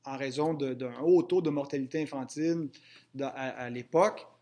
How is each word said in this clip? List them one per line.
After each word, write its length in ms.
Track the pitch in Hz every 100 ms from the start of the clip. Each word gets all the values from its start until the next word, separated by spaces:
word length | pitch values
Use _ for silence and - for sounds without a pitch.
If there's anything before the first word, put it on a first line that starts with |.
| -
en 100 | 135
raison 380 | 135 127 156
de, 200 | 156 139
d'un 240 | 123 127 120
haut 200 | 156 180
taux 200 | 170 180
de 80 | 165
mortalité 520 | 147 139 143 131 156
infantile 680 | 151 139 123 147 160 170 147 - - - _
de, 120 | 135 135
à, 20 |
à 420 | 135 131 123 123
l'époque 560 | 123 117 160 208 - - _